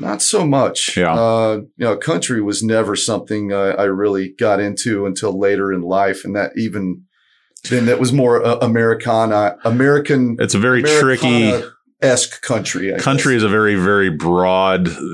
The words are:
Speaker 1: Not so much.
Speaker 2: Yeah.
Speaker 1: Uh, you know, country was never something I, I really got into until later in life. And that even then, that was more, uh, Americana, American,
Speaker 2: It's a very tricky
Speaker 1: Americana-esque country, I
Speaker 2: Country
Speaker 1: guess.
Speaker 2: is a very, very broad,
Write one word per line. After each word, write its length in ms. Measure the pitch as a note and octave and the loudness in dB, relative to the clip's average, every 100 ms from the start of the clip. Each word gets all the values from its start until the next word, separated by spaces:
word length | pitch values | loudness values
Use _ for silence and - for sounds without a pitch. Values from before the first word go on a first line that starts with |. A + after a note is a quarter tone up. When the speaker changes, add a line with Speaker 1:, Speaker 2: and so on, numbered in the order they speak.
Speaker 1:
Not 200 | - G#2 | -8 -4
so 240 | - G#3 | -2 0
much. 520 | E3 C#3 A#2 - - - | 0 0 0 -2 -4 -2
Speaker 2:
Yeah. 180 | F2 | 0
Speaker 1:
Uh, 440 | E2 A2+ A2+ A2+ G#2+ G#2 - | 2 0 2 0 -2 -8 -6
you 80 | A#2+ | -4
know, 100 | G2+ | -2
country 460 | - E3+ - A#2+ | -2 -4 -2 -4
was 180 | G2+ G#2 | -2 -2
never 340 | A2 A2 G#2 G2+ | 0 0 0 -2
something 560 | - G#2 - G#2+ G2+ | -2 -4 -4 -6 -4
I, 160 | G2+ G2 | -2 -2
I 140 | F#2+ | 0
really 500 | G2+ F#2+ G#2 G2 F#2+ - | 0 0 0 -2 -4 -2
got 220 | A2 G2+ | 0 0
into 460 | G2+ G2 B2 G#2 G2+ | 0 -4 -4 -2 -2
until 320 | F#2+ G#2+ F#2+ | -4 -4 -2
later 340 | G2+ G2+ G2 | 0 0 -2
in 80 | F#2 | -4
life. 440 | F2 F#2+ G2 F#2+ | -2 0 0 -2
And 100 | - | -6
that 180 | G2 G2 - | -4 -4 -4
even 460 | A2+ G2+ F#2+ F2 - _ _ _ _ - - | -6 -4 -6 -8 -12 _ _ _ _ -16 -4
then, 160 | B2+ A#2 | 0 2
that 140 | B2 | 2
was 120 | B2+ | 2
more, 320 | C3+ B2 A#2 | 2 2 2
uh, 140 | A2+ A#2+ | 2 0
Americana, 960 | A#2+ A#2 A2+ A2 A#2+ A2+ A2+ G#2+ G#2 - | 0 2 2 0 0 0 2 2 0 -2
American, 720 | A#2 A#2+ C3+ D3 C#3+ C#3 B2 A#2 | -2 2 4 2 2 0 0 0
Speaker 2:
It's 140 | G2+ | 0
a 40 | G2+ | 2
very 240 | A#2 B2+ | 2 2
tricky 640 | D3 D3+ C#3 B2+ C3 A#2+ A2+ | 2 4 4 2 2 2 2
Speaker 1:
Americana-esque 920 | A2 - - _ - C#3 D#3+ - - | 0 -4 -16 _ -2 2 2 0 -6
country, 500 | - A2+ - - F#2+ | -4 -4 -4 -6 -4
I 40 | - | -2
Speaker 2:
Country 360 | - C#3+ D#3+ | 0 0 2
Speaker 1:
guess. 40 | A#2+ | 2
Speaker 2:
is 40 | |
a 40 | G#2+ | 2
very, 280 | G#2 G#2+ G2+ | 2 2 2
very 340 | F2+ G2+ F#2+ | 2 2 2
broad, 800 | D#2 E2 F2 F#2 F#2 F#2+ F#2 F2 D#2 D#2 | 0 0 2 4 2 2 2 0 -4 -10